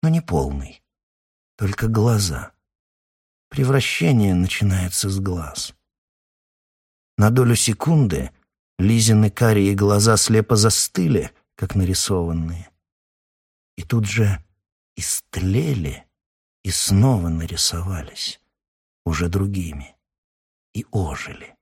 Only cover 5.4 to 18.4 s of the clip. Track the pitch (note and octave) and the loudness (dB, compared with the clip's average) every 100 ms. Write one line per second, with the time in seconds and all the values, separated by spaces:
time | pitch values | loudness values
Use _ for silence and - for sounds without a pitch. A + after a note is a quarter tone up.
5.4 | D2+ - - - _ _ _ _ _ _ | -8 -10 -12 -14 _ _ _ _ _ _
6.4 | _ _ _ _ _ _ _ - G#2+ A#2+ | _ _ _ _ _ _ _ 0 2 4
7.4 | A#2+ A#2 - G#2+ - D#3+ A#2+ D2+ C2 _ | 4 2 0 -2 0 2 2 0 -6 _
8.4 | _ _ _ _ F#2 A2+ A2 G#2+ G#2+ - | _ _ _ _ 2 4 4 4 4 2
9.4 | A#2+ G#2 G2 G2+ G2+ G#2 G#2+ A2 - A2 | 2 4 2 2 2 4 4 2 4 2
10.4 | G#2+ A2+ A2 - - - E3+ A2+ C2+ _ | 2 2 2 2 -2 -2 0 0 -2 _
11.4 | _ _ G#2 G2+ F#2 F#2 - G2 E2+ E2 | _ _ -4 0 0 0 -2 -2 -2 -4
12.4 | D#2+ E2 F2+ _ _ _ _ _ _ _ | -6 -8 -14 _ _ _ _ _ _ _
13.4 | _ _ _ - - A#2 G#2 A2+ G#2 F#2+ | _ _ _ -18 -4 -2 0 0 0 0
14.4 | - _ _ _ _ - - - - - | -6 _ _ _ _ -12 -8 -8 -8 -6
15.4 | F2+ G#2 D#3+ B2 D2+ C2 _ _ _ _ | -2 0 0 -4 -4 -8 _ _ _ _
16.4 | _ _ G2 F2 - G2 B2+ A#2 E2+ D#2+ | _ _ -8 -4 0 4 4 2 0 -4
17.4 | E2 F2+ - E2 F2+ F2+ C#2+ - - - | -6 -4 -4 -4 -6 -8 -10 -10 -12 -12